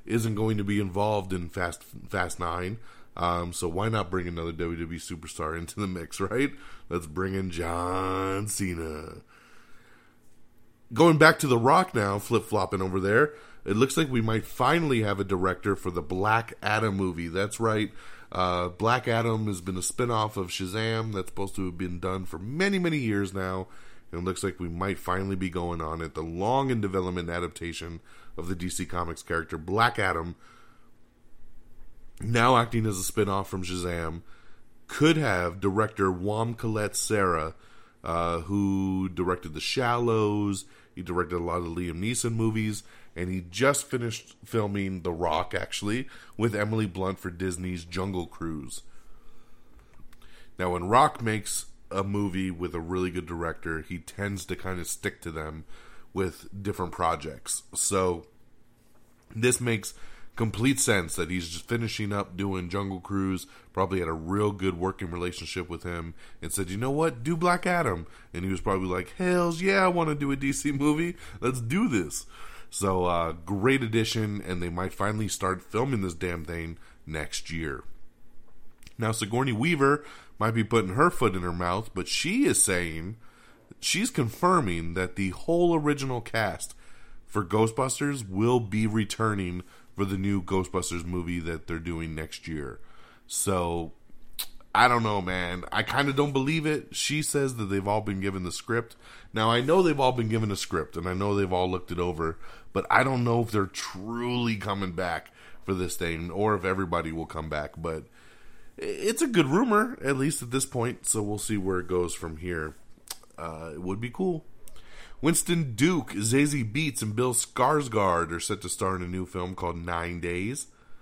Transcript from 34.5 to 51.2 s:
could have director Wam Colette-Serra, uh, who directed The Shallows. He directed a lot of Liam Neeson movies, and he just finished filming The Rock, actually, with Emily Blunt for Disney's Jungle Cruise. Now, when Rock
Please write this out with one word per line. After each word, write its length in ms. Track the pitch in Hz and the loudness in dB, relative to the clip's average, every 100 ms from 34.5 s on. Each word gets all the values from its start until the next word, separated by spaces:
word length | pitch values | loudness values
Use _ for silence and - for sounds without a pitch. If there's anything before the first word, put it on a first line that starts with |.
| - - - - | -16 -16 -20 -10
could 300 | - 156 156 | 4 4 6
have 420 | 135 90 87 95 | 4 2 0 0
director 500 | 98 98 107 - 95 | 2 2 2 2 2
Wam 440 | 90 98 107 117 | 2 0 0 -2
Colette-Serra, 1000 | 113 113 107 104 - - 107 95 82 80 - - - - - | -2 -2 0 -2 -2 0 4 4 4 0 -6 -18 -20 -20 -10
uh, 360 | - 85 85 85 | -4 0 0 -2
who 680 | 82 101 98 98 95 95 95 | 0 2 2 2 2 0 -2
directed 400 | 87 90 90 85 | 0 0 0 -4
The 80 | 78 | -6
Shallows. 1040 | - 135 120 120 117 113 104 104 101 95 - - - | -2 0 2 2 4 4 4 2 2 -2 -6 -18 -16
He 80 | - | -10
directed 340 | 90 87 82 87 | -2 -2 0 -2
a 80 | |
lot 140 | 85 87 | 0 -2
of 60 | |
Liam 360 | 85 85 87 82 | -2 -4 -4 -2
Neeson 320 | 107 123 117 | -2 0 0
movies, 480 | 113 113 110 107 104 - - - | 2 2 2 0 -4 -10 -18 -12
and 160 | - 90 | -6 -2
he 140 | 92 87 | -4 -4
just 380 | 90 135 147 - | 2 4 4 0
finished 500 | 127 117 110 - - | -4 -4 -6 -12 -20
filming 580 | - 113 104 101 95 92 | -4 0 0 0 -2 -2
The 100 | 87 | -4
Rock, 420 | 82 87 78 90 | 0 2 2 0
actually, 540 | 92 - - 104 120 131 - - - | -2 -4 -4 -2 -2 -4 -12 -12 0
with 180 | 117 | 0
Emily 320 | 104 104 110 104 | 2 0 2 0
Blunt 340 | 92 95 95 | 0 -2 -2
for 100 | 92 | -6
Disney's 540 | 85 92 87 90 90 | -4 -2 -2 -4 -4
Jungle 420 | 85 90 98 90 80 | -6 -4 -2 -2 -4
Cruise. 560 | - 82 76 64 - - - - - - - - - - - - - - - - - - - | -6 -6 -4 -6 -10 -10 -12 -12 -12 -12 -12 -14 -16 -18 -20 -20 -16 -14 -14 -16 -16 -12 -2
Now, 140 | 90 | 0
when 160 | 87 90 | 0 4
Rock 340 | 123 147 - | 6 6 4